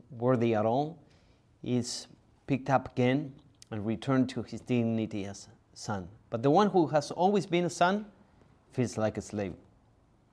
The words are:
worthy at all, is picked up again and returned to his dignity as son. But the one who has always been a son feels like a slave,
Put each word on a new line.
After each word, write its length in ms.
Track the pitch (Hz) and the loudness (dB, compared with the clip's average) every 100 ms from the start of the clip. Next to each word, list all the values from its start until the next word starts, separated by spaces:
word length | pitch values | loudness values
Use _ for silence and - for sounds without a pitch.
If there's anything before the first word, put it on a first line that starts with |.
| - | -16
worthy 440 | 120 120 127 117 | -4 2 2 2
at 100 | 107 | 2
all, 340 | 110 123 151 165 - _ _ _ _ _ | 2 0 -2 -6 -20 _ _ _ _ _
is 440 | - 123 117 - - - _ _ - | -4 -2 -2 -8 -12 -20 _ _ -4
picked 240 | 131 131 | -4 2
up 220 | 131 - | 0 0
again 420 | - 123 135 151 - - - - | 0 2 2 -2 -10 -20 -20 -12
and 140 | 107 | -6
returned 460 | 104 110 - 131 127 | -4 -4 0 2 2
to 120 | - | -2
his 200 | 107 110 | -8 -8
dignity 640 | - 123 113 113 107 107 98 | -2 0 2 0 -2 -4 -8
as 220 | 98 - - _ | -10 -18 -20 _
son. 340 | - - 101 87 104 - | -14 -6 -6 -6 -14 -8
But 120 | 117 | 0
the 80 | 131 | 4
one 200 | 165 208 | 4 4
who 160 | 180 147 | 4 2
has 240 | 151 143 | 2 0
always 340 | - 185 208 | 0 2 2
been 220 | 156 170 175 | 2 0 0
a 40 | |
son 360 | - 175 208 214 - _ _ - _ _ | 2 2 2 -4 -18 _ _ -20 _ _
feels 240 | - 117 - | -2 -2 0
like 200 | 107 107 | -2 -2
a 40 | |
slave, 320 | - 104 98 - - _ _ _ _ _ _ | -6 -6 -6 -8 -18 _ _ _ _ _ _